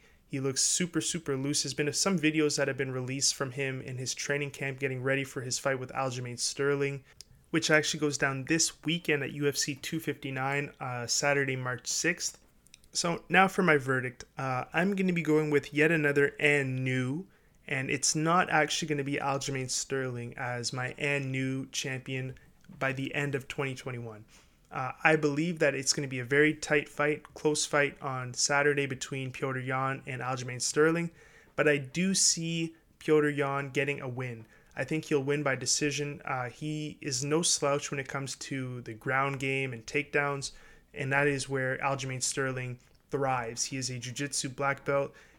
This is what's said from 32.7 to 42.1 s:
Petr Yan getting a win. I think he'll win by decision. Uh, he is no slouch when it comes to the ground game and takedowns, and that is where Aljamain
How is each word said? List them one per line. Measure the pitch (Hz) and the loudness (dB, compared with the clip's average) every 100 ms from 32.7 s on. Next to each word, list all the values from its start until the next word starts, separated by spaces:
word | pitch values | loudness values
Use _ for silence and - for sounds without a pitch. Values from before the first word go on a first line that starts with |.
| - _ - | -6 _ -6
Petr | - 151 151 143 | 4 6 6 2
Yan | 139 139 139 | 0 -2 -2
getting | 135 139 139 | 0 0 -2
a | 135 | -6
win. | 120 127 113 110 - _ - | -6 -8 -10 -16 -20 _ -6
I | |
think | 135 156 156 | -2 -2 2
he'll | 147 | 2
win | 135 147 | 2 0
by | 139 127 | 0 0
decision. | 123 - 151 139 143 143 | 0 0 0 -2 -6 -6
Uh, | - 131 123 | -6 -4 -6
he | - 151 151 151 - | -6 -6 -4 -6 -8
is | 147 127 143 | -4 -2 2
no | 156 | 2
slouch | 170 - 147 143 - | 4 2 2 0 -2
when | 143 | -6
it | 135 | -4
comes | 139 135 - | -6 -6 -8
to | - 139 127 123 | -6 -6 -6 -8
the | 120 | -10
ground | 110 - 135 139 139 | -8 0 2 2 0
game | 135 135 135 | -2 0 -2
and | 117 - | -6 -4
takedowns, | 147 143 147 143 143 135 - - - _ | -4 0 0 2 -2 -6 -10 -20 -20 _
and | - 135 | -6 0
that | 139 147 | 4 4
is | 139 135 | 2 -2
where | 135 131 131 | -2 0 0
Aljamain | 135 135 131 | -2 -2 -4